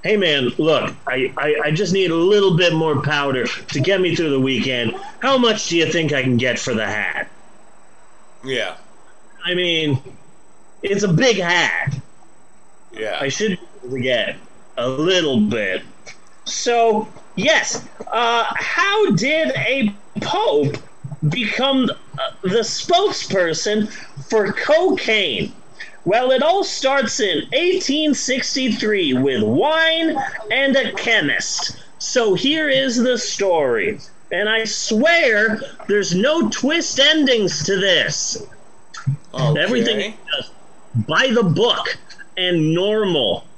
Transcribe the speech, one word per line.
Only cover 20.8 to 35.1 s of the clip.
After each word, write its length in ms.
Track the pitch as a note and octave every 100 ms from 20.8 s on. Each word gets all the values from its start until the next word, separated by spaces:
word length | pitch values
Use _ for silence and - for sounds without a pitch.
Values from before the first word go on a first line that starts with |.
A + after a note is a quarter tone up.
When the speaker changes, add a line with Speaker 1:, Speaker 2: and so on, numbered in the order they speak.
| - - - - D3+
Speaker 1:
become, 600 | G3+ G#3+ - C4+ C4+ B3 - - C#3+
uh, 120 | C3+ -
the 180 | F#3 G#3+
spokesperson 1300 | G#3+ - - F4 G4+ - - F#3+ E3+ D#3+ G#3+ G#3+ G#3+ - - - -
for 220 | A3 G3+
cocaine? 1000 | G3 - D#4 F4+ - - A3 F3+ G#2 - - - - - - -
Well, 260 | A3 B3+
it 120 | C4
all 200 | D4+ G4
starts 560 | F4+ - C4+ C#4 A3 -
in 240 | G#3 D#3 -
eighteen 600 | C4+ F4 F#4+ - C#4+ D#4
sixty-three 1000 | C4+ - B3+ - C#4 C4 G#3 G#3+ G#3 D#3+
with 300 | B2+ C#3 B2+
wine 760 | G#2+ C3 C4+ D#4+ D#4+ E4 E4 D#4 - - G#3
and 240 | A#3+ C#4 C4+
a 160 | A3+
chemist. 840 | - - A3 D3+ G#2 - - - - - -
So 340 | - B3+ A3+
here 360 | F3 C4 D#4 D4+
is 280 | C4+ C4+ A#3
the 200 | B3 A#3+
story. 840 | - - G3 E3 C#3 A#2 E2+ C#2+ - - -
And 180 | E3+ G#3
I 160 | A3+ A3+
swear 960 | - - A3 D4